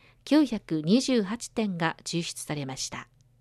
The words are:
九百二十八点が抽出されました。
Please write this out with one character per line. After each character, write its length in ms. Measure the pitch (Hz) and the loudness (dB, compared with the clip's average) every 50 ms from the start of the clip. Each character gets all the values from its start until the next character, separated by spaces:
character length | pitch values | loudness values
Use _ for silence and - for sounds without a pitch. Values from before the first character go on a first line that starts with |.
| _ - _ _ _ | _ -20 _ _ _
九 220 | - 277 302 302 | 4 4 6 6
百 360 | 240 226 202 - - 165 156 151 | 4 0 -4 -4 -2 -2 -2 2
二 180 | 160 202 269 | 4 4 4
十 220 | 262 - 262 233 202 | 4 4 2 2 2
八 280 | 180 220 233 - - | 0 -4 -6 -8 -6
点 260 | - - 220 202 180 165 | -4 -2 -2 -2 -2 0
が 200 | 170 160 - - - | -2 -2 -2 -4 -8
抽 180 | - - 170 | -4 -4 -4
出 220 | 165 - - - - | -4 -4 -8 -10 -8
さ 120 | - 156 | -6 -6
れ 100 | 147 139 | -6 -6
ま 120 | 131 131 - | -6 -6 -8
し 120 | - - | -8 -8
た。 180 | - - - - _ _ _ _ _ _ | -8 -10 -12 -14 _ _ _ _ _ _